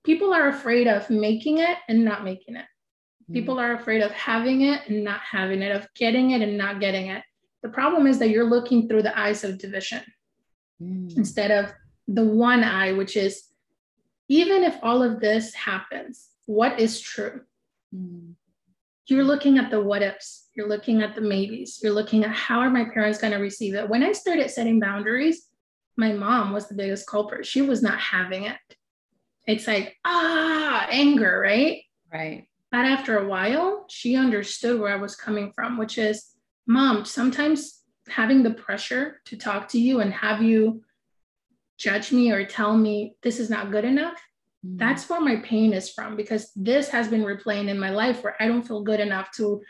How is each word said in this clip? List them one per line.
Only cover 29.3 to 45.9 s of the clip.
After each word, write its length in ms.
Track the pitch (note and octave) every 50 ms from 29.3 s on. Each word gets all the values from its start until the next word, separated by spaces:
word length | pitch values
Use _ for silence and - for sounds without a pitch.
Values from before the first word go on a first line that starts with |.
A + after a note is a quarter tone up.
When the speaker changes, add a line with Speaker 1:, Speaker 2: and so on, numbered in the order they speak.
| _ _ - -
Speaker 1:
It's 200 | A3 A3 - -
like, 300 | A3 G3+ G3 - - _ -
ah, 840 | F4 F4 F4 E4 E4 E4 D#4+ D#4+ E4 D#4 D#4 D4+ D4 C4 A3+ - -
anger, 480 | - C4 C#4+ C#4+ D4 B3 A3 F#3 F3+ F#3+
right? 420 | G3 G3 G3+ A3+ C#4 D#4+ - - - _ _ _ _ - E3
Speaker 2:
Right. 340 | D#3+ D#3+ D#3 D#3 - - _ _ _ _ -
Speaker 1:
But 140 | - A#3+ B3
after 320 | C4 C4+ C4 C4+ - A3 G#3
a 100 | G3 G3
while, 580 | G3 F#3 F#3 G#3 B3+ D#4 F4 F#4+ G4+ G#4 - -
she 260 | - - - A#3+ B3
understood 640 | C4 C4 B3+ A3 G3+ G3+ - - - - A#3 B3 A3+
where 140 | G#3 G3+ G3+
I 40 | G3
was 180 | G3+ G3+ -
coming 360 | - - - G#3 G#3 G3+ G3+ -
from, 240 | - - A#3 B3 A2+
which 200 | A2 A2 - -
is, 380 | A3 G#3+ G#3+ G#3+ - _ _ _ _ _ _ _ - -
"Mom, 360 | A#3 B3+ C4+ C4+ A#3 G#3 G#3
sometimes 800 | - - C#4 A#3+ C4 B3+ - D4 D4+ D#4 C#4+ - - - _ _ _ _ _ _ -
having 360 | - - A3 A3 C4+ C4+ B3
the 80 | A3+ A3
pressure 680 | - - - G3 G3+ - - B3 B3+ C#4 D4+ - - _
to 100 | - - G#3+
talk 300 | - A3+ G3+ G3+ G#3 -
to 100 | - A#3
you 200 | A#3 B3+ C4+ B3
and 120 | G#3 G3 F#3+
have 280 | - - G#3+ G#3+ G#3 A3+
you 400 | A3+ A3+ A3 A3 A3+ A3 - - _ _ _ _ _ _ _ _ _ _ _ _ _ _ _ _ _ _ -
judge 340 | - - G3 G#3 - -
me 200 | C4+ B3 B3 A#3+
or 140 | G#3+ G3 G3
tell 320 | G3 - - G#3+ G#3 A3 A3
me 380 | A3 G#3+ G#3 G#3 G#3+ A3 - _ -
this 160 | B3 A3+ A#3+
is 100 | A#3 G#3+
not 220 | A3 G#3 G3+ G3+
good 140 | G3 G#3+ G#3
enough, 340 | A#3+ C4 C#4+ D4+ E4+ E4+ - - _ _ _ _ _ _ _ -
Speaker 2:
Mm. 120 | F#3 F#3 F3+
Speaker 1:
that's 320 | A3 A#3 C#4 - - -
where 120 | E4+ E4+
my 160 | D#4+ C#4+ A#3 A3
pain 360 | - - A3+ A3 A3 A3 G3+
is 160 | F#3 F#3+
from, 260 | -